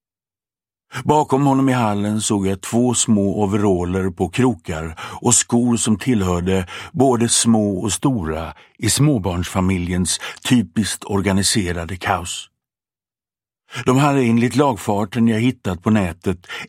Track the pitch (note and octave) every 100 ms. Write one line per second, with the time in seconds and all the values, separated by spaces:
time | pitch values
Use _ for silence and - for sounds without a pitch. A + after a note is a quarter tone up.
0 | _ _ _ _ _ _ _ _ _ B2+
1 | B2+ D3+ C#3+ C3+ C#3 C3+ C3+ B2+ A2 G2+
2 | G#2 G#2+ G#2+ G#2 F#2+ G2 - A2+ B2 A2+
3 | - G#2 G2 G2 G2+ G#2 G2+ F2 F2 F#2+
4 | F#2+ F2+ F2+ - B2+ G#2 - D#2+ D#2+ D#2+
5 | - - - - - A#2+ A#2+ A2+ - G#2
6 | C3 A#2 F#2 F2 F2+ F#2+ F#2 - - -
7 | C3+ A#2 A#2 - A#2 A2 G#2 F#2 G#2 -
8 | D3 A#2+ D#2 D#2 E2 - - - A2 -
9 | D3+ B2+ F#2+ F2+ F2 G2 F#2 F#2+ F2 F2+
10 | F2+ - - - - B2 G2 - G2 -
11 | - G2 G2 G2 F#2+ A#2 F2 E2+ E2+ F#2
12 | G#2 F#2 F2 - - _ _ _ _ _
13 | _ _ _ _ _ _ _ B2+ B2 C3
14 | D3 C#3 A#2+ A#2 A#2+ A#2+ C#3+ G#2 - G2+
15 | G#2+ A#2+ A2+ A2 B2+ B2+ G2+ F2+ A#2 A2
16 | F2+ E2+ G2+ F2+ - -